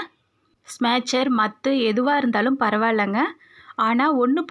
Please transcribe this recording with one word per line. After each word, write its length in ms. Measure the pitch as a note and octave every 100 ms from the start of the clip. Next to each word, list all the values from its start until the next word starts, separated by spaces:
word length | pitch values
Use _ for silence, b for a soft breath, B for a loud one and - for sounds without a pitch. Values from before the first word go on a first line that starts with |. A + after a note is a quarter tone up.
| F4+ _ _ _ _ _ - -
ஸ்மேட்சர், 540 | A#3+ B3 B3 B3+ C4+ A#3+
மத்து 320 | G#3+ - C4+ C#4 A3+
எதுவா 240 | G#3+ B3+ C#4+
இருந்தாலும் 380 | C4 A3 A3+ C4+
பரவாயில்லைங்க. 600 | A3 G#3 A3+ A3 G3+ G#3 F4 E4+ B B B B A3
ஆனா 180 | A#3 D4 C#4
ஒண்ணு 220 | B3 D4 D#4+